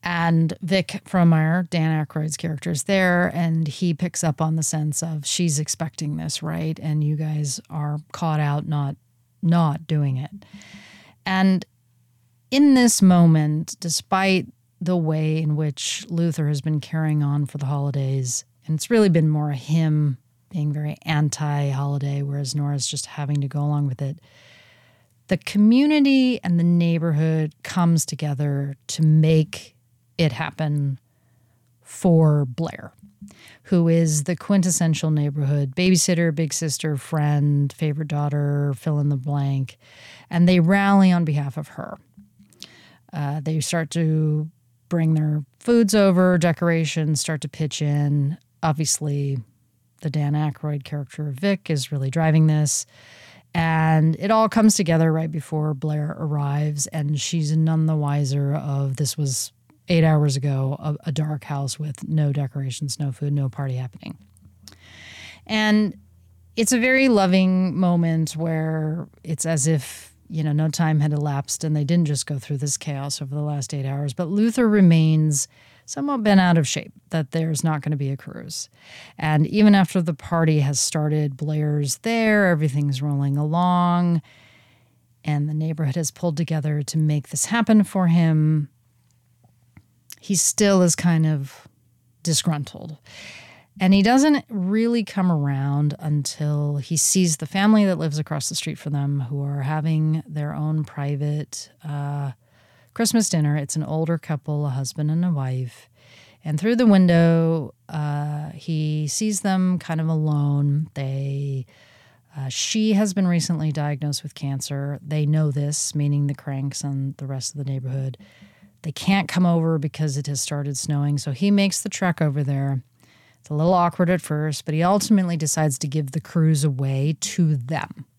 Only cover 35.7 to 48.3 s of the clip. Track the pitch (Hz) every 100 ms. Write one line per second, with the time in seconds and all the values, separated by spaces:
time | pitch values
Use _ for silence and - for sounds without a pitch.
35.7 | 135 185 185 - 170 170 151 160 - 160
36.7 | 143 156 143 - 160 147 147 147 143 143
37.7 | - 156 147 147 147 147 147 143 143 143
38.7 | 135 - 147 143 139 135 143 139 135 131
39.7 | - _ - - - _ 170 175 180 165
40.7 | 202 196 196 190 175 160 147 143 156 147
41.7 | - - - _ - - _ _ _ -
42.7 | - - _ _ 151 143 147 143 160 -
43.7 | 170 156 170 160 156 156 151 156 _ _
44.7 | _ _ 170 160 156 156 151 139 _ -
45.7 | 240 214 214 196 180 185 180 170 160 170
46.7 | 165 156 - 156 147 - 156 147 - 156
47.7 | - 147 147 147 147 143